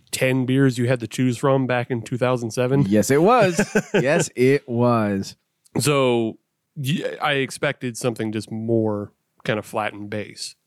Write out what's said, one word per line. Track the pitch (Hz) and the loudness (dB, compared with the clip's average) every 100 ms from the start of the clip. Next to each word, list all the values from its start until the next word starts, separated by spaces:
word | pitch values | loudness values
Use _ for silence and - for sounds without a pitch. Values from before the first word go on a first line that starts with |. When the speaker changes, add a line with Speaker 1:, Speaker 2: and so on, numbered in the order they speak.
| _ | _
Speaker 1:
ten | - 131 131 | -2 0 0
beers | 127 131 135 117 | 0 4 4 2
you | 123 | 0
had | 131 | -2
to | 110 | -4
choose | - 127 117 | -2 -2 0
from | 143 135 127 | 0 2 0
back | 123 120 | -2 -2
in | 123 | -6
two | - 123 | -6 -2
thousand | 123 127 117 | 0 0 -2
seven. | 127 123 139 95 | -2 0 2 4
Speaker 2:
Yes, | 104 101 | 2 4
it | 139 | 4
was. | 180 254 190 170 202 214 - | 6 6 4 2 0 -2 0
Speaker 1:
<laughs> | |
Speaker 2:
Yes, | 202 135 170 156 - | 0 2 2 0 2
it | 127 139 - | 4 2 0
was. | 117 120 117 104 98 95 - _ _ _ - | 0 2 2 0 -2 -6 -12 _ _ _ -2
Speaker 1:
So, | 123 143 127 120 113 - _ _ _ - | 0 2 2 2 0 -6 _ _ _ -8
y-, | 131 180 - - | -4 -4 -4 -4
I | 147 139 | -2 -2
expected | 131 - 147 135 127 113 | -4 -4 -4 -4 -8 -4
something | 127 110 110 | -4 -4 -4
just | 110 - | -6 -8
more | 110 113 113 110 104 101 _ _ _ | -6 0 0 0 -2 -8 _ _ _
kind | - 107 | -4 -4
of | |
flat | - 113 104 | -4 -4 -6
and | 104 104 | -6 -10
base. | 107 98 - - - | -10 -10 -12 -16 -16